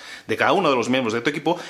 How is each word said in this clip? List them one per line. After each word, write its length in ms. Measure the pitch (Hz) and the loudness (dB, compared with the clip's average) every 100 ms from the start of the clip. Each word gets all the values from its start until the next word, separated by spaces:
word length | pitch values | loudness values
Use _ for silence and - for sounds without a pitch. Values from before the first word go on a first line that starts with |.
| - - - | -16 -12 -6
de 120 | 107 | 0
cada 160 | 110 | 2
uno 160 | 175 160 | 4 2
de 80 | 127 | 2
los 100 | 113 | 2
miembros 260 | 131 117 | 0 0
de 60 | 117 | -2
tu 120 | 151 | -2
equipo, 280 | 156 151 170 | -2 -2 -2